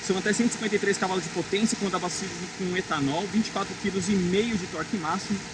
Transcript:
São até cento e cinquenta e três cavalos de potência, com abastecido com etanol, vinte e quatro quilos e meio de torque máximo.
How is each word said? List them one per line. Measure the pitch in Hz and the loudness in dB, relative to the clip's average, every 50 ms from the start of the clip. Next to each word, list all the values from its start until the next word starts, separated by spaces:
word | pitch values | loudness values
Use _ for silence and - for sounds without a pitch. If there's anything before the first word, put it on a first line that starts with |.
| - | 0
São | - 190 190 | 0 0 2
até | 185 208 208 | 2 2 2
cento | - 233 240 | 4 4 2
e | - | 2
cinquenta | - 226 214 202 | 0 -2 0 0
e | 202 | 2
três | 202 202 196 - | 2 2 2 2
cavalos | - 185 185 190 165 | 0 0 0 0 -2
de | 165 | -2
potência, | - 180 160 - - 202 220 220 - - | -4 -4 -2 0 0 2 2 2 2 0
com | 202 196 | -2 0
abastecido | 180 180 170 180 175 - 196 190 175 175 175 170 - - | 0 0 -2 -2 -4 -4 -6 -6 -6 -8 -8 -8 -6 -4
com | 190 180 180 | -2 -2 0
etanol, | 185 185 - 170 151 139 139 190 - 202 196 | -2 -2 0 0 0 2 2 2 0 -2 2
vinte | 175 214 220 - | 2 2 0 2
e | |
quatro | - 202 196 - 190 - | 0 -2 -2 -2 -4 -4
quilos | - 202 185 196 175 180 | -4 -2 0 0 0 2
e | 214 | 2
meio | 190 180 175 180 202 220 240 226 190 | 4 4 4 4 4 2 2 2 -2
de | 180 180 | -2 -2
torque | 175 156 156 - - 202 | -4 -6 -4 -2 -2 -2
máximo. | 160 151 170 190 - - 208 190 - - | 0 0 0 -2 0 -2 -2 -2 -2 -6